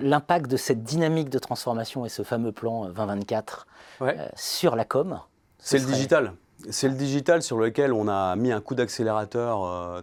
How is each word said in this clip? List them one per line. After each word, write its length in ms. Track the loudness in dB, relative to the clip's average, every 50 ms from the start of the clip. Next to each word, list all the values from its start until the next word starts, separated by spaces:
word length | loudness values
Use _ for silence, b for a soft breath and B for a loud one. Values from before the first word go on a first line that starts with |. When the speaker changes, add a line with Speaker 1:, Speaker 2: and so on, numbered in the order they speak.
Speaker 1:
l'impact 500 | 2 2 2 2 4 2 2 2 2 0
de 60 | -2
cette 260 | 0 2 2 0 0 0
dynamique 460 | -2 0 2 2 2 2 2 0 0
de 100 | -2 -2
transformation 680 | -2 -2 -6 -4 -2 -2 -2 -2 -4 -6 -6 -6 -6
et 40 | -6
ce 160 | -6 -6 -4
fameux 260 | -2 -2 -2 0 -2
plan, 360 | -4 -4 -4 -4 -4 -4 -6
euh, 40 | -6
vingt 160 | -4 -4 -2
vingt-quatre, 600 | -2 -2 -2 -2 -2 -2 -2 -2 -4 -10 -14 -16 B B B B B B B
Speaker 2:
Ouais. 160 | -2 -2 -2 -2
Speaker 1:
euh, 80 | -4 -10 -10
sur 420 | -10 -8 -6 -2 2 2 2 4
la 100 | 2 0
com, 340 | 2 2 0 0 0 -4 -10 -12 -16 _ _ _ _ _ _
ce 100 | -4 2
Speaker 2:
C'est 80 | 2
le 60 | 2 2
Speaker 1:
serait 100 | 2 0
Speaker 2:
digital. 400 | 0 2 4 4 4 4 2 -4 -10 _ _ _ -20 -12 -8
C'est 180 | -4 0 0 0
le 60 | 0
digital 480 | 0 -2 0 0 0 4 4 4 4 4
sur 160 | 0 0 2
lequel 340 | 2 2 2 2 2 2 2
on 160 | 2 2 2
a 260 | 2 2 2 2 2
mis 160 | 2 2 2
un 100 | 0 0
coup 140 | -2 -4 -2
d'accélérateur, 880 | 0 0 0 0 -2 0 0 0 0 -2 -2 -2 -2 -2 0 -2 -2 -2
euh, 380 | -4 -6 -6 -6 -8 -8 -10